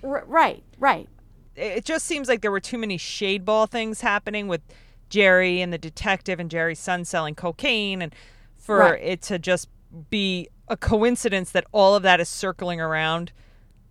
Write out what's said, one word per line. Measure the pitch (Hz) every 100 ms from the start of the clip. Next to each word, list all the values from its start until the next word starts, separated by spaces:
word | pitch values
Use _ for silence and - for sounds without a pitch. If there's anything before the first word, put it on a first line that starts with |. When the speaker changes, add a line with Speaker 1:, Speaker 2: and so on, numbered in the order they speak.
Speaker 1:
R-, | 262 277 -
right, | 330 269 - - -
right. | 269 180 - - - - - -
Speaker 2:
it, | 196 196
it | -
just | 320 -
seems | 320 254
like | 233
there | 214
were | 196
too | - 240
many | 220 180
shade | - - 202 202 185
ball | 220 220
things | 240 220 214
happening | 240 202 214 208 202
with | 165 - - - - -
Jerry | 202 196 185 185 180
and | 180
the | 165
detective | 160 - 220 190 - 175
and | 170
Jerry's | 165 165 160
son | - 180 170
selling | 175 156 151
cocaine, | 180 165 285 226 208 190
and | 165 - - - - -
for | - 202
Speaker 1:
Right. | 180 160
Speaker 2:
it | 160 185
to | - 190
just | 175 180 - - _ 165 156
be | 214 196 185 - _ -
a | 226
coincidence | - 214 233 247 226 190 180
that | 185 -
all | 214 190 202
of |
that | 190 180
is | 170
circling | - 196 180 180 170
around | 160 156 156 165 170 - - - _ _ _